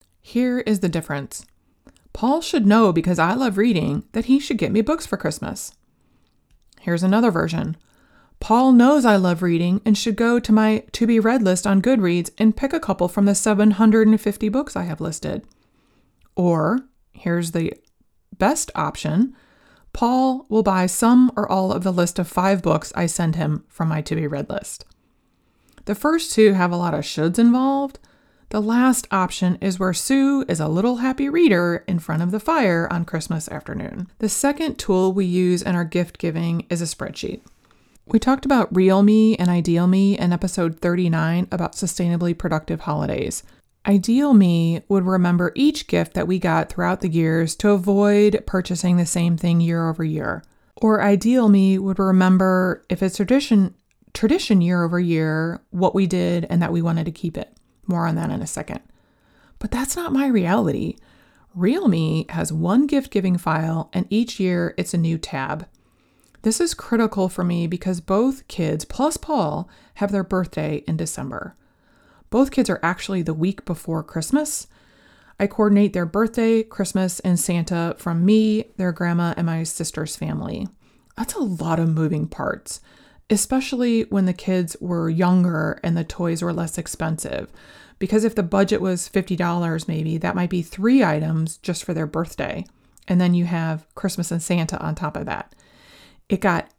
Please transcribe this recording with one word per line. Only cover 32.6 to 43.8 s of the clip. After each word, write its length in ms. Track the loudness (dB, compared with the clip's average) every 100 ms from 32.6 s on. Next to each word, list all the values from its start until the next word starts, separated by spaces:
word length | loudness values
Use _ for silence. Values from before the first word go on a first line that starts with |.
| 2 2 0
on 140 | -4 -4
Christmas 420 | -6 -6 -6 -8
afternoon. 600 | -12 -10 -10 -10 -10 -14 -6
The 100 | -4
second 480 | 0 -2 -2 -4 -4
tool 360 | -2 0 2
we 120 | 0 0
use 360 | 2 2 0
in 120 | 0
our 120 | -2 -2
gift 320 | -2 -4 -4
giving 480 | -6 -4 -2 -4 -4
is 120 | -6
a 40 | -6
spreadsheet. 560 | -8 -12 -10 -10 -12 -16 _ _ _ _ _ -2
We 120 | 0
talked 260 | 2 0 2
about 300 | 2 2 2
real 260 | 4 6
me 340 | 6 6 4 2
and 120 | 0
ideal 380 | 0 0 2 2
me 280 | 4 2 2
in 160 | 0
episode 480 | 0 -2 -2 -4 -2
thirty-nine 680 | -2 0 0 0 0 -2 -2
about 220 | -4 -6
sustainably 640 | -6 -6 -4 -2 0 -2 -2
productive 440 | -2 -4 -4 -6
holidays. 600 | -4 -4 -4 -4 -6 -8 -14 _ _ _